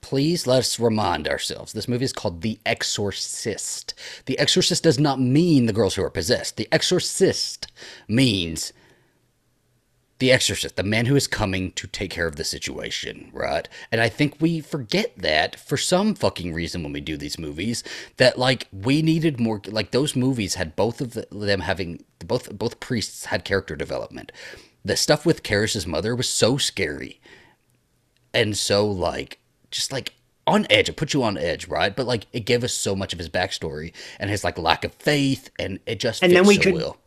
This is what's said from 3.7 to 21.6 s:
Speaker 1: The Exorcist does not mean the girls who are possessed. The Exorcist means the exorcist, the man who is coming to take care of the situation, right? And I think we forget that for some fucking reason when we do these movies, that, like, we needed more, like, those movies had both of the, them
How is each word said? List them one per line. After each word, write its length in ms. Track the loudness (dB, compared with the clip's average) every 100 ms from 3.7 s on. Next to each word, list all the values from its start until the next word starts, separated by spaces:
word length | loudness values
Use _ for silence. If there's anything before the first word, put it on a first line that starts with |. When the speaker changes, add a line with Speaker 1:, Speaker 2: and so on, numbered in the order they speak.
| -8 -10 -14 -14 -14 -6
Speaker 1:
The 120 | 0
Exorcist 440 | 2 4 2 4
does 160 | 4 4
not 200 | 4 4
mean 440 | 4 6 6 6 6
the 60 |
girls 220 | 4 2
who 80 | 2
are 80 | -2
possessed. 460 | -2 0 0 0 -6
The 100 | 0
Exorcist 1000 | 2 4 2 0 2 2 2 -4 -8 -14 -16 -20 -20 -2
means 680 | 2 4 2 -2 -4 -8 -10 _ _ _ _ _ _ _ _ _ _ _ _ _ _
the 100 | 4
exorcist, 460 | 6 4 -2 -4 -4
the 60 |
man 220 | 0 0 4
who 100 | 2
is 100 | 2
coming 460 | 0 0 0 -2
to 160 | -6 -10
take 220 | -8 -6
care 160 | -2 -4
of 100 | -4
the 80 |
situation, 880 | -6 -6 -8 -8 -8 -8 -8 -12 -16
right? 360 | -8 -4 -4 -6 -16 -6
And 100 | -2
I 80 | -2
think 280 | 0 -2 0
we 200 | -2 -2
forget 520 | -6 -8 -4 -4 -4 -4
that 400 | 0 2 0 -4
for 180 | -6 -4
some 380 | 2 2 2
fucking 400 | 0 -2 -2 -6
reason 280 | -4 -4 -6
when 80 | -6
we 80 | -8
do 160 | -8 -8
these 200 | -8 -8
movies, 440 | -8 -6 -4 -6 -8 -14 -16 4
that, 200 | 4 4
like, 300 | 0 0 -4
we 300 | -6 2 4
needed 380 | 4 4 2 2
more, 200 | 0 0 -4
like, 240 | -4 0
those 240 | 0 2
movies 400 | 2 2 2 -2
had 220 | -2 -4 0
both 240 | -2 0
of 140 | -6
the, 120 | -6 -10
them 280 | -6 -2 -2